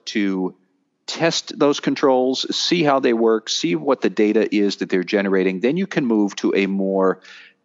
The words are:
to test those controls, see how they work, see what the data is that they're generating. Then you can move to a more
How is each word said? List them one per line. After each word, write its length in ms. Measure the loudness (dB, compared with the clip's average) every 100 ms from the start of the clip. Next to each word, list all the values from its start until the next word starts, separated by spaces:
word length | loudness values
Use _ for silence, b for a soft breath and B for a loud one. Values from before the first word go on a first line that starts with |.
| -8
to 500 | -2 0 0 -4 -6 _ _ _ _ -12
test 520 | -2 -2 -2 -8 0
those 220 | 0 2
controls, 640 | -2 0 2 2 2 -2 -4 -4
see 280 | -2 0
how 160 | 2 2
they 140 | 2
work, 360 | 2 2 0 -2
see 260 | -6 -2 -2
what 260 | -2 0
the 80 | -2
data 440 | 2 2 2 2
is 220 | 2 0 -2
that 140 | -2
they're 140 | -2
generating. 580 | 0 0 2 2 0 0
Then 140 | -2 -2
you 120 | -2
can 180 | -2 0
move 300 | 2 0 0
to 180 | -2
a 140 | 0 0
more 540 | 0 0 2 2 0 B B B B